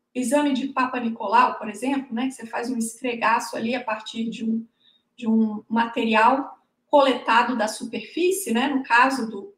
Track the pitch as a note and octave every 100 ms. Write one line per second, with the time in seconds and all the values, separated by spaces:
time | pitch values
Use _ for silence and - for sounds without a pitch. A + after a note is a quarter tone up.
0 | _ B3+ A3+ D4 D4 A3+ C#4 - B3+ B3
1 | A3+ A3+ G3+ A3 - - A3 G3+ B3+ C#4
2 | C4 A3 C4 - A#3 A#3 A#3+ A#3 A3+ -
3 | B3+ A3+ G#3+ A3+ - A#3 A3+ B3+ - G#3+
4 | - A3+ A3+ - A3 A3+ - _ _ _
5 | _ - A#3 A3 A3 G#3 - A3+ A#3 -
6 | A3+ A3 A#3 C4+ - - _ _ _ D4
7 | C4+ A#3+ - A#3 - A#3+ G#3+ - A3+ G#3
8 | - - F4+ F#4+ - A3+ C4+ C4 - A#3
9 | C4+ C4+ A3 G3+ -